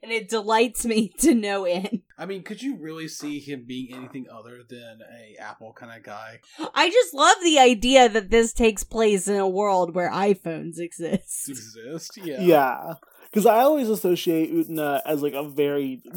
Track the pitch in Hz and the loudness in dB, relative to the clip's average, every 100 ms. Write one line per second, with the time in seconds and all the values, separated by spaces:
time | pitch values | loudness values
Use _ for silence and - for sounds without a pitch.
0 | 220 226 185 220 202 220 240 - 233 220 | -6 -6 -4 -6 0 2 2 0 -2 0
1 | 214 - 311 240 202 196 185 175 185 220 | -2 0 2 4 2 -2 -2 -2 -4 -8
2 | _ - 175 196 - 208 262 214 156 160 | _ -14 -10 -10 -12 -10 -8 -8 -10 -10
3 | 160 - 147 147 139 139 120 127 127 127 | -12 -10 -10 -10 -10 -14 -10 -12 -10 -14
4 | 127 135 117 113 113 123 117 123 117 110 | -14 -14 -14 -18 -20 -20 -20 -20 -20 -20
5 | 113 117 110 101 107 104 110 - 117 113 | -20 -20 -20 -18 -18 -18 -20 -20 -20 -20
6 | 101 104 110 113 _ - 277 - 320 440 | -18 -16 -18 -20 _ -14 -6 0 2 2
7 | 415 277 311 381 339 302 254 233 247 269 | 0 2 4 4 4 6 6 6 4 6
8 | 240 214 185 226 226 - 226 196 - 226 | 6 4 0 2 2 2 0 0 -6 0
9 | 220 202 196 202 190 185 208 185 170 175 | 2 0 0 -2 0 0 0 0 0 -2
10 | 175 156 202 190 165 160 156 165 170 - | -2 0 0 0 -2 -8 -10 -12 -12 -8
11 | 165 196 - - - 131 110 110 117 160 | -4 -4 -6 -12 -10 -14 -16 -18 -14 -14
12 | - - 175 131 180 151 131 - 156 156 | -14 -14 -10 0 6 6 4 -2 -10 -14
13 | _ _ - 214 214 220 269 311 226 214 | _ _ -4 2 4 6 6 4 0 0
14 | 180 175 - 160 160 165 156 160 147 139 | 0 0 0 0 0 -2 -2 -4 -2 -2
15 | 151 151 143 135 147 139 143 143 135 127 | -2 -2 -2 -4 -8 -2 -2 0 -4 -8
16 | - | -12